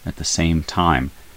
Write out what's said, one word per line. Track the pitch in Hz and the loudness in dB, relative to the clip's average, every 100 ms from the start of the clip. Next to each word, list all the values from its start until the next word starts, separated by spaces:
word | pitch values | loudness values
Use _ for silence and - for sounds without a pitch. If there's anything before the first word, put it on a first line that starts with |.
at | - - | -12 -8
the | |
same | 78 - 85 82 | -4 0 2 2
time, | 78 - 87 71 67 - - | 0 0 2 2 0 -8 -20